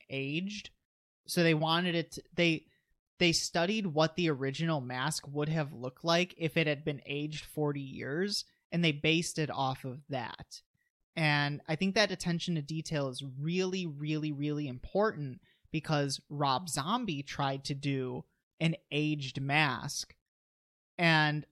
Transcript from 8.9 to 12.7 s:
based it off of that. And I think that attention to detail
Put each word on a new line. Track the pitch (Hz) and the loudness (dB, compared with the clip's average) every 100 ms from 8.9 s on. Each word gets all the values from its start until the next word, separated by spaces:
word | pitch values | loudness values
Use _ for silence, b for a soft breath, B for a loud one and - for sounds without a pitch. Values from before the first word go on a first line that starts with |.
based | 143 160 160 160 - | 2 2 2 0 -2
it | 147 | -2
off | 92 135 135 135 | -2 -2 -4 -8
of | 127 - | -10 -6
that. | 135 113 - - - _ _ _ _ _ - | -6 -6 -10 -16 -20 _ _ _ _ _ 0
And | 156 147 143 147 - | 2 2 0 -2 -4
I | 160 | 0
think | 190 208 | 2 4
that | 202 | 2
attention | 180 180 170 - 165 | 0 -2 -2 0 -2
to | |
detail | 143 | -2